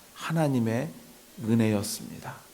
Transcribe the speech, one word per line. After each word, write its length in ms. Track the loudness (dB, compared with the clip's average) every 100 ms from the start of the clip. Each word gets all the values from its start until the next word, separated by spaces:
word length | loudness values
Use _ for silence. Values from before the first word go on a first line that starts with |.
| -20
하나님의 760 | -10 -2 2 2 2 2 0 -4 -10 -20 -20 -20 -6
은혜였습니다 920 | 2 4 4 2 -2 -8 -10 -14 -14 -14 -18